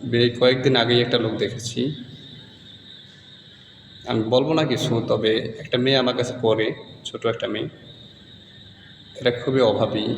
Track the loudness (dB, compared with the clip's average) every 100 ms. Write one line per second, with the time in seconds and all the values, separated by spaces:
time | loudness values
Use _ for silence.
0 | 0 2 2 4 4 4 4 4 4 2
1 | 2 0 0 -2 -4 -4 -8 -4 -4 -4
2 | -14 -18 -20 -20 -20 -20 -20 -20 -20 -20
3 | -20 -20 -20 -20 -20 -20 -20 -20 -20 -18
4 | -4 -2 2 2 2 0 0 0 0 -2
5 | 0 0 2 0 -2 -10 -4 0 2 2
6 | 2 0 -4 0 2 2 0 -4 -12 -16
7 | -12 -6 -4 -4 -4 -6 -8 -12 -20 -20
8 | -20 -20 -20 -20 -20 -20 -20 -20 -20 -20
9 | -20 -2 -2 -2 -2 2 2 2 0 -2
10 | -4